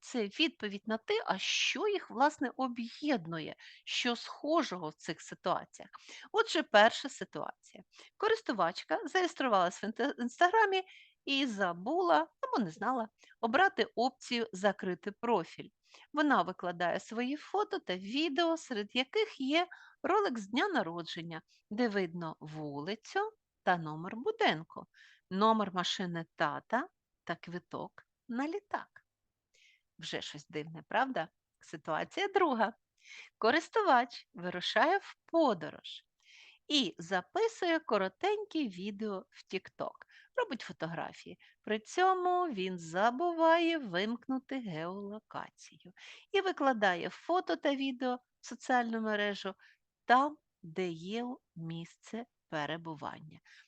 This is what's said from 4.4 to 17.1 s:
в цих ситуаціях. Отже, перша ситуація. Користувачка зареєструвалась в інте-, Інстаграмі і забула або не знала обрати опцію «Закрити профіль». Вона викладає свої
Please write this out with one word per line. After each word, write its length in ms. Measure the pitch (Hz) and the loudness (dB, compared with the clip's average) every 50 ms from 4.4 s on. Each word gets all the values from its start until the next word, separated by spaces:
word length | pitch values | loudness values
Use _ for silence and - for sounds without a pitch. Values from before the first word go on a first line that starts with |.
| - 294 320 339 262 - 185 180 165 151 | -2 2 2 2 2 2 -4 -6 -6 -8
в 60 | 151 | -10
цих 260 | _ - - 226 - | _ -8 -8 -8 -8
ситуаціях. 720 | - - 180 - - 185 165 - - - - - - 202 - - - - - - - 254 - | -10 -16 -16 -4 -2 0 0 0 -2 -8 -16 -20 -20 -18 -18 -20 -20 -18 -18 -18 -16 -2 0
Отже, 300 | 415 440 453 - 339 294 | 0 0 2 0 -2 -2
перша 460 | - - 208 208 233 - - - 277 | 6 8 8 8 8 6 2 -6 -8
ситуація. 760 | - - 185 - - 151 147 - - _ _ - - - 185 _ _ - - - _ | -8 -8 -12 -10 -6 -8 -8 -8 -8 _ _ -20 -20 -20 -20 _ _ -20 -20 -20 _
Користувачка 840 | _ 392 440 453 440 - - 269 196 175 165 175 - - - - 427 440 | _ 2 2 2 2 2 -4 0 2 0 0 0 -4 -4 -2 -2 -2 -2
зареєструвалась 800 | 294 - 381 370 330 - - 285 262 214 190 175 175 - - - | 0 0 2 2 2 0 0 2 4 4 4 4 4 0 -2 -6
в 20 | |
інте-, 300 | 202 220 - 240 285 - - | -6 -2 -2 -2 -2 -2 -2
Інстаграмі 640 | 240 240 - - 349 359 392 440 427 403 381 381 370 - - - - _ _ _ _ | -6 -6 2 4 4 6 6 6 4 6 4 0 -2 -4 -12 -20 -20 _ _ _ _
і 220 | - 277 269 285 | -2 0 0 0
забула 800 | 262 214 196 202 175 170 175 185 233 320 359 381 339 320 302 330 330 _ _ | 0 0 0 0 0 0 -2 -2 0 0 2 4 6 6 4 4 2 _ _
або 240 | - 508 508 302 214 | -6 -2 0 0 0
не 60 | 165 | 0
знала 380 | 160 - 190 233 269 254 220 - - _ - _ - _ | -2 -4 -4 -2 -2 -2 -4 -6 -10 _ -20 _ -10 _
обрати 440 | - 226 226 294 381 392 - - 214 | -2 2 4 6 6 4 4 2 -2
опцію 640 | - - - 233 262 - _ - - 247 233 226 - - | -2 0 0 0 0 0 _ -6 -4 -2 -2 -2 -2 -4
«Закрити 600 | 185 196 208 190 - - 190 180 - - 208 202 | 0 2 2 2 2 -2 -4 -4 -4 -6 -10 -10
профіль». 560 | - - 240 233 190 165 - - - - - _ _ _ _ - - - _ - | -6 0 2 2 2 2 -2 -8 -14 -16 -16 _ _ _ _ -20 -20 -20 _ 0
Вона 300 | 294 302 294 262 202 170 | 2 4 6 6 4 4
викладає 580 | 170 180 - - 175 175 170 180 170 - 196 | 2 -2 -4 -4 -4 -2 0 0 0 0 0
свої 360 | - - | -4 -6